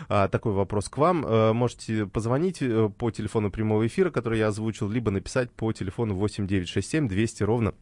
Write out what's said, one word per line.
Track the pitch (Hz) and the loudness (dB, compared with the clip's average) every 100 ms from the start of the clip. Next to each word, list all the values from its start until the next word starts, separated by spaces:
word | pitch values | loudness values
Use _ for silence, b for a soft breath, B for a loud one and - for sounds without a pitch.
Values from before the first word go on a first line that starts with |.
| 160 | -2
А, | 104 98 | 2 2
такой | 104 117 | 0 0
вопрос | 98 95 104 - | 0 0 -2 -4
к | - | 0
вам. | 160 170 113 | 2 2 2
Э, | 110 110 | 4 4
можете | 113 120 - - 110 101 | 4 0 -2 -4 -2 -2
позвонить, | 120 113 131 185 170 | -2 0 0 0 0
э, | 131 113 110 - | 0 4 2 2
по | 117 | -4
телефону | - 107 113 104 | -2 -2 0 -2
прямого | - 110 107 113 | -2 0 2 2
эфира, | - 180 | 2 0
который | 135 113 110 | 0 -2 0
я | 107 | 0
озвучил, | 104 110 107 101 | 0 -4 -4 -2
либо | 117 107 | 0 0
написать | 98 - 131 120 | -2 -2 -2 -4
по | - 110 | -2 -4
телефону | 110 92 - 113 92 | -4 -6 -4 -2 0
восемь | 107 - 95 | -2 -2 0
девять | 98 87 | 0 0
шесть | 101 - | -4 -2
семь | 160 135 | 0 0
двести | 95 113 - | 0 -2 0
ровно | 101 120 104 - | 0 2 0 -4